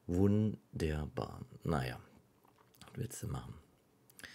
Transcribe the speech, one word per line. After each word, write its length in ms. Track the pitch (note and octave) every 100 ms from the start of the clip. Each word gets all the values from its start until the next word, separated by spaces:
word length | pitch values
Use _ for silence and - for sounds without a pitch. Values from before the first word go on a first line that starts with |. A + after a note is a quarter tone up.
| -
Wunderbar. 1400 | F2 G2 G#2 G#2+ - - - D#2+ D2+ C#2+ - G#1 G1+ - -
Naja, 340 | - D#2 B1+ A#1+ - - - _ - _ - _ -
was 100 | -
willst 260 | - -
du 20 | -
machen? 280 | - - - - _ _ _ - - -